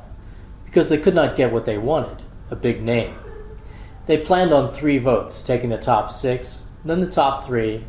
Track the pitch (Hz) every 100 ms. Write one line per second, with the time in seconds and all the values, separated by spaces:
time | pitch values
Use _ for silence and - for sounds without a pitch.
0 | - - - - - - - 180 156 151
1 | 202 170 139 - 123 113 117 104 117 156
2 | - - - - - - 120 113 113 120
3 | 98 - - - - - - - - -
4 | - 151 156 180 180 143 127 - 147 135
5 | 123 110 - - - 123 120 110 - 110
6 | 104 - 131 123 - - - - 156 170
7 | 180 - 139 135 139 120 110 110